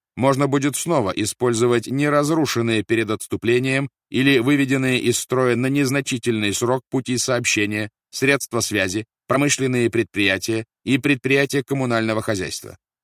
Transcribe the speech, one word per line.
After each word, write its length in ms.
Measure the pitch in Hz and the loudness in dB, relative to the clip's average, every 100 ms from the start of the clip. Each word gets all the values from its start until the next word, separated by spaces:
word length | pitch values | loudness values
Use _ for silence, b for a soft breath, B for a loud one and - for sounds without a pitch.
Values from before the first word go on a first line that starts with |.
| _ - | _ 0
можно 320 | 135 135 143 | 2 2 2
будет 280 | 139 139 135 | 2 0 -2
снова 340 | 170 160 98 | 0 0 0
использовать 800 | 90 104 - 123 113 120 120 110 | -2 -4 -2 0 2 2 2 0
неразрушенные 960 | 135 147 147 147 160 139 120 117 110 | -2 0 2 2 0 0 0 0 0
перед 260 | 101 113 104 | 0 0 0
отступлением 800 | 107 - 98 113 123 131 135 139 - _ | -4 -4 -4 0 2 2 -2 -4 -10 _
или 280 | 117 135 139 | 0 4 4
выведенные 600 | 120 143 135 135 131 127 | 4 2 2 0 0 0
из 180 | 113 117 | 0 -2
строя 380 | - 131 127 117 | -2 0 0 0
на 120 | 131 | 0
незначительный 880 | 139 135 139 135 127 117 110 104 | 0 0 0 -2 -4 -2 -2 -2
срок 300 | 95 120 131 - | -2 0 -2 -2
пути 280 | 135 123 123 | -4 -2 -2
сообщения, 720 | - 120 120 - 104 107 107 - _ | -2 -2 0 0 0 -2 -6 -10 _
средства 480 | - 135 139 - 120 | -2 0 0 0 -4
связи, 460 | - 104 95 98 107 _ - | -2 0 -2 -2 -8 _ -2
промышленные 640 | 127 143 - 135 123 117 | 0 2 0 0 2 2
предприятия 760 | 117 110 98 101 95 - 110 113 _ - | 0 -2 0 2 0 0 -4 -6 _ -2
и 140 | 131 | 0
предприятия 640 | 143 135 131 139 139 143 | 2 0 2 2 2 -2
коммунального 580 | - 139 127 117 110 110 | -2 -4 0 0 0 -2
хозяйства. 560 | 107 104 80 - 52 - _ _ | -2 -4 -4 -8 -14 -18 _ _